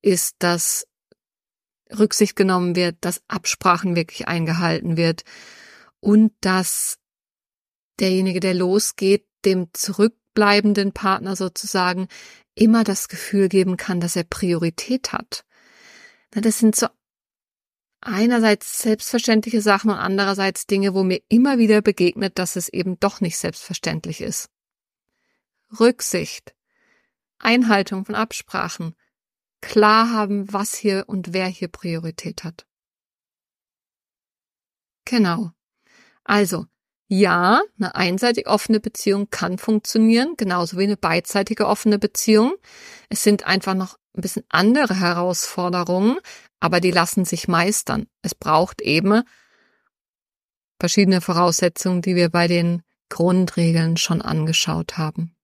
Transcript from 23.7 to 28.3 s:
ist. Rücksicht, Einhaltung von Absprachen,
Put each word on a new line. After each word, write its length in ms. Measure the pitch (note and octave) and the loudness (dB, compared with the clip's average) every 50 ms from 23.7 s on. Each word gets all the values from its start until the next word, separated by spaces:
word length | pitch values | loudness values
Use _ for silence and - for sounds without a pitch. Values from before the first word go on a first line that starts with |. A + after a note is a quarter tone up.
| F3 - - E3 D#3 D#3 - F3 D#3 - | -12 -8 -6 -6 -6 -6 -8 -10 -10 -8
ist. 280 | - - - - - _ _ _ _ _ _ _ _ _ _ _ _ _ _ _ _ _ _ _ _ _ _ _ _ _ A3 - | -8 -8 -8 -8 -10 _ _ _ _ _ _ _ _ _ _ _ _ _ _ _ _ _ _ _ _ _ _ _ _ _ -2 2
Rücksicht, 760 | A3+ A#3+ B3 - - - - F3+ F3 - - - _ - _ _ _ _ _ _ _ _ _ _ _ _ _ _ _ _ _ _ | 2 2 2 0 -6 -6 -4 -6 -6 -6 -12 -16 _ -20 _ _ _ _ _ _ _ _ _ _ _ _ _ _ _ _ _ _
Einhaltung 680 | - A3 A#3 B3 B3 A3+ G#3+ G3 F#3+ - G3+ F#3+ G3 | 0 0 2 2 4 4 2 2 2 -2 -6 -8 -8
von 100 | - G#3 | -6 -6
Absprachen, 800 | G#3 A3 A3+ | -6 -6 -6